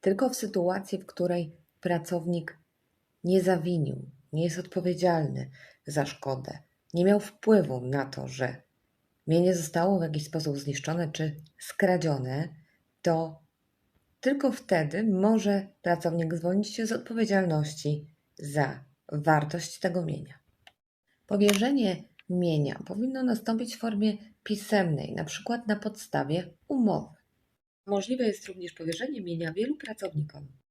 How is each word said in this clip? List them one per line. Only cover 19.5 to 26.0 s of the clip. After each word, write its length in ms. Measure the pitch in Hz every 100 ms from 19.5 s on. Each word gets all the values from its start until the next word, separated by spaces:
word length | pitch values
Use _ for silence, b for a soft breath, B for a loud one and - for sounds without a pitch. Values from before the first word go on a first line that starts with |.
| 170 - -
tego 240 | 185 175
mienia. 300 | 160 147 131 - _ _ - _ _ _ _ _ _
Powierzenie 800 | 208 208 202 240 277 208 165 - _ -
mienia 520 | 180 175 156 143 - -
powinno 360 | 202 254 262
nastąpić 540 | 254 226 - 226 233 -
w 20 |
formie 380 | 226 208 214 208 B _
pisemnej, 720 | - 208 - 208 180 151 -
na 100 | -
przykład 440 | 156 - - 240 233
na 80 | 208
podstawie 760 | 220 -